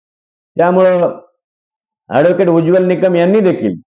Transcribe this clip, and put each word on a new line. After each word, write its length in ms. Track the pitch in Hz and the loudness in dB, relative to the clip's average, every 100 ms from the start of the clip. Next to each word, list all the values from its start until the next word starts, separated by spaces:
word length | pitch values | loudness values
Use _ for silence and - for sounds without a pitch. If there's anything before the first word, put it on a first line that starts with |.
| _ _ _ _ _ - | _ _ _ _ _ -4
त्यामुळं 600 | 175 185 185 180 170 - - _ _ _ _ _ _ _ - | 0 2 2 0 -2 -6 -20 _ _ _ _ _ _ _ -4
ॲडव्होकेट 380 | 117 170 180 180 | 0 2 2 0
उज्ज्वल 360 | 165 160 185 | 0 2 0
निकम 300 | 180 165 185 | 0 0 0
यांनी 260 | 170 175 214 | 0 0 0
देखील 340 | 185 - 107 85 _ | 0 -2 -4 -6 _